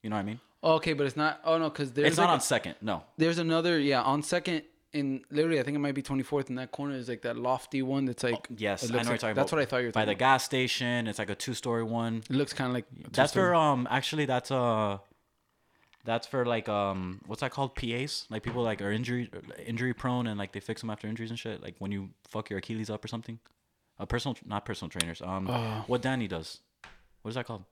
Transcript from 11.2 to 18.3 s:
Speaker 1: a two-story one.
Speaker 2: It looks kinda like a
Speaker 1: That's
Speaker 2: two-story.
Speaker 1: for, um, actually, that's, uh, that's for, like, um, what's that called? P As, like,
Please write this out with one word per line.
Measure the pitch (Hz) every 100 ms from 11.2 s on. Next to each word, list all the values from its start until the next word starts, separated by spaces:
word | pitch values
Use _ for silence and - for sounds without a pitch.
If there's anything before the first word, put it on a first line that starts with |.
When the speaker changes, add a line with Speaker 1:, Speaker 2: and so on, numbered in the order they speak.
| 101
Speaker 1:
a | 101
two-story | - 113 123 117
one. | 113 117 113 113 110
Speaker 2:
It | 131
looks | 139
kinda | - 131
like | 123 - - 120
a |
Speaker 1:
That's | - 143
Speaker 2:
two-story. | - 180
Speaker 1:
for, | 170
um, | 151 131 123
actually, | 131 - 156 135
that's, | 127 -
uh, | 131 120 110 107 98 - _ _ _ _ _ _ _ _ _
that's | - 117 -
for, | 135 120
like, | 117 110
um, | 104 101 95 92 95 -
what's | 110
that | 135
called? | - 135 -
P | 120 117
As, | 139 -
like, | -